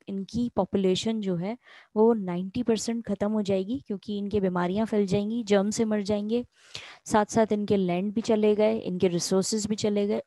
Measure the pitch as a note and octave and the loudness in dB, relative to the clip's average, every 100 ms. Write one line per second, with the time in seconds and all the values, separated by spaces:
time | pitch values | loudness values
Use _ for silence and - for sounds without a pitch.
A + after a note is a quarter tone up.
0 | - G3 F#3+ A3+ A#3+ - F#3 G3+ F#3+ F#3 | -10 -10 -6 -4 -2 -2 0 2 2 2
1 | A3 A3+ G3 F3 F#3 A#3+ - - - G#3+ | 0 -2 -2 -4 -4 -8 -14 -20 -4 4
2 | A3+ A#3 F#3 F3 F#3+ B3 B3 A3 - A#3 | 4 4 -2 -6 -4 -2 0 0 -2 -6
3 | A3 G3 G#3 G#3+ F#3+ G3 F#3+ C4+ - G3 | -4 -4 -2 0 0 0 -2 -6 -6 -10
4 | - G#3 G3+ G#3 F#3+ F3+ F3 G3 A3 G#3+ | -6 -6 -4 0 0 0 0 0 0 0
5 | G3+ G3+ G#3 A#3 G3+ G3+ G3+ G#3+ A3+ G#3+ | 2 0 0 -4 2 2 2 0 0 0
6 | G3 G#3 G#3 A#3+ B3 _ _ - - - | 0 -2 -2 -4 -4 _ _ -18 -18 -18
7 | - A3 G#3 A3+ A3 G#3 G#3 G#3 F3+ F3 | 0 2 2 2 2 0 2 2 2 0
8 | G#3 G3+ A3 A3 G#3+ G#3 G#3+ A3 - F3+ | -2 -2 0 4 4 4 2 0 -4 0
9 | F#3 F3 - F#3+ F#3 A3 G3+ G#3+ G#3+ G3+ | 0 2 2 2 2 -2 -2 -2 0 0
10 | G3+ G#3+ | 0 -2